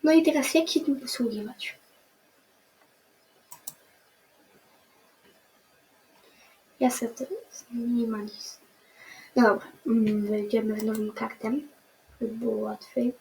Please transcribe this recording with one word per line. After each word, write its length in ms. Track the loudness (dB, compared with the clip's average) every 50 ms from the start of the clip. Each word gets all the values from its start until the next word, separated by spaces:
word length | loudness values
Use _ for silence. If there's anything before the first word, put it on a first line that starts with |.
| 6
No 80 | 8 6
i 100 | 8 8
teraz 320 | 6 4 4 0 4 2
jak 140 | 2 2 4
się 120 | 0 0
tym 200 | 2 2 -2 -2
posługiwać? 760 | -2 -8 -4 -2 -2 -2 -2 -4 -8 -8 -10 -10 -12 -12 -12 -14 _ _ _ _ _ _ _ _ _ _ _ _ _ _ _ _ _ _ _ _ _ _ _ _ _ _ _ _ _ _ _ _ _ _ -20 -16 _ -18 -18 _ _ _ _ _ _ _ _ _ _ _ _ _ _ _ _ _ _ _ _ _ _ _ _ _ _ _ _ _ _ -20 _ _ _ _ _ _ _ _ _ _ _ _ _ _ _ _ _ _ _ -20 _ _ -20 -20 -20 _ _ _ _ _
Ja 100 | 0 0
sobie 220 | 0 0 -6 -6 -6
to 120 | -8 -8 -8 -8 -10 -10 -16 -20
zminimalizuję. 880 | -20 -18 _ -8 -6 -2 0 0 0 0 0 -2 -6 -6 -10 -12 -14 -14 -14 -16 -18 _ _ _ _ _ _ _ -20 -20 -20 -20 -20 -20 -4 _
No 60 | 6 6
dobra, 240 | 6 6 4 -2 -12 -20 -10 _
mm, 400 | 0 2 2 4 2 2 0 0
wejdziemy 480 | 0 -2 -2 -2 0 0 0 0 0 -2
w 100 | -2 -2
nową 280 | -2 -2 -2 -4 -6 -6
kartę, 400 | -6 -8 -8 -8 -6 -4 -4 -4 -4 -4 -8 -20 _ _ _ _ _ _ _ -10 _
żeby 140 | -6 -6 -6
było 220 | -4 -4 -4 -2
łatwiej. 560 | -2 -4 -4 -6 -10 -12 -6 -2 0 0 0 -2 -4